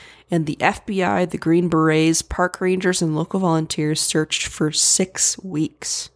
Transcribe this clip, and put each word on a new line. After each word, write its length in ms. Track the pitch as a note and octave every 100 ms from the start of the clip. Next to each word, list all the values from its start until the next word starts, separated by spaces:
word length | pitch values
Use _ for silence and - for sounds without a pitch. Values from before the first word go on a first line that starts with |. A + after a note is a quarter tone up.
| - - -
and 140 | E3+
the 160 | D#3 -
F 240 | C#3+ G3+
B 180 | - F#3+
I, 220 | F3+ G3
the 140 | F3+ E3
Green 320 | D#3+ E3+ F3
Berets, 500 | D#3+ D#3+ D#3 D#3+ D#3+
park 400 | - - F3+ -
rangers, 400 | F#3 F#3 F#3+ F3+
and 160 | E3 D3+
local 240 | E3+ G3
volunteers 600 | F#3 D#3+ D#3+ - D3+ D#3
searched 480 | - D#3+ D#3 - -
for 240 | - D#3
six 680 | - - - F#3 - - -
weeks. 720 | F#3+ D#3 D#3 - - - -